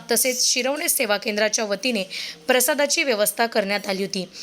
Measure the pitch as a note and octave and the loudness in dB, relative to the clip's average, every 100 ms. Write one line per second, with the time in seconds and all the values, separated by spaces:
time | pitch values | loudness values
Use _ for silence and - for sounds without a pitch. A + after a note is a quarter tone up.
0 | A#3 A#3 B3+ A#3+ - B3+ B3+ D4 E4+ - | 0 0 0 0 0 0 0 -2 -2 0
1 | A3 G3+ A3 G#3 G#3+ A3+ G#3+ G3 B3+ A3 | 0 0 0 0 0 0 -2 -2 0 -2
2 | F#3 - - - - B3+ B3 C#4+ C#4+ E4 | -4 -8 -10 -10 2 2 4 2 2 2
3 | C#4+ G#3 G#3 - A#3 A#3 G3 G3+ G#3 F#3+ | 2 2 2 2 0 2 0 -2 -2 -2
4 | F#3+ F#3+ F3+ - | -2 -4 -6 -10